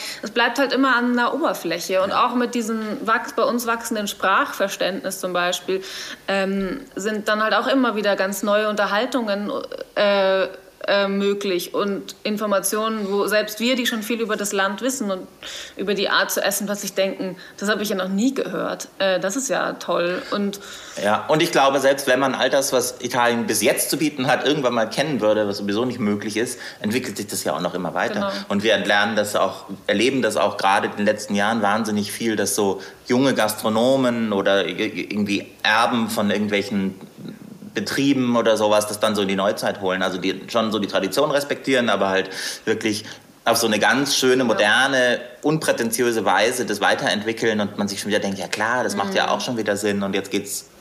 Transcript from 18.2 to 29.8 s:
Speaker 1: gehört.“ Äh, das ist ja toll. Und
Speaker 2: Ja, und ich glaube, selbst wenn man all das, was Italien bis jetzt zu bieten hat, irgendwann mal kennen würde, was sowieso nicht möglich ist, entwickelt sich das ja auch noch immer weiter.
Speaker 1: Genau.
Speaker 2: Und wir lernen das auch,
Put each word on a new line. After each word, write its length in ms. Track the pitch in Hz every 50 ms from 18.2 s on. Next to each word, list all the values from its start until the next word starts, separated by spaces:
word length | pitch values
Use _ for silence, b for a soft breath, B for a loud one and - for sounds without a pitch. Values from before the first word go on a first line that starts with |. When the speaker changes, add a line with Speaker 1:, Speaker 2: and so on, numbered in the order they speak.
| 226 269 269
Speaker 1:
gehört.“ 540 | - - 170 170 170 - - 185 180 - - - -
Äh, 220 | 196 196 190 180
das 160 | 175 190 202
ist 120 | 277 262 -
ja 260 | 180 160 156 175 175
toll. 500 | - - - 175 175 170 175 180 185 - -
Und 280 | - 208 202 202 196 - B B B B B B B B
Speaker 2:
Ja, 220 | - 101 107 104 - -
und 160 | 151 156 170
ich 80 | 170
glaube, 280 | - 160 135 139 135 143
selbst 280 | 131 135 143 139 - -
wenn 120 | 127 131
man 140 | 139 135 123
all 160 | 104 120 131
das, 240 | 139 139 135 - 139
was 220 | 127 113 - - -
Italien 460 | - 120 - 127 120 120 120 117 113
bis 160 | 101 113 101
jetzt 300 | 104 123 120 - - -
zu 60 | - 139
bieten 280 | 156 147 - - 127
hat, 180 | 139 131 - - 131
irgendwann 260 | 147 151 131 123 120
mal 160 | 117 110 107
kennen 320 | - - 143 160 147 113
würde, 260 | 104 107 107 107 107 101
was 100 | 98 104
sowieso 280 | 104 101 101 107 123
nicht 140 | 127 113 -
möglich 360 | 104 104 101 101 110 110 101
ist, 220 | 107 117 123 - - B B B B
entwickelt 340 | B 107 113 127 - 107 101
sich 120 | - 104 -
das 160 | 107 98 -
ja 100 | 98 73
auch 60 | 71
noch 140 | 87 85 87
immer 180 | 90 90 78 78
weiter. 200 | 90 101 117 208
Speaker 1:
Genau. 160 | 202 202 98 98 98 B B
Speaker 2:
Und 140 | 101 101 101
wir 120 | 110 104 98
lernen 360 | 92 95 104 101 104 104 110
das 200 | 107 104 101 -
auch, 300 | 92 87 95 95 - - - 98 -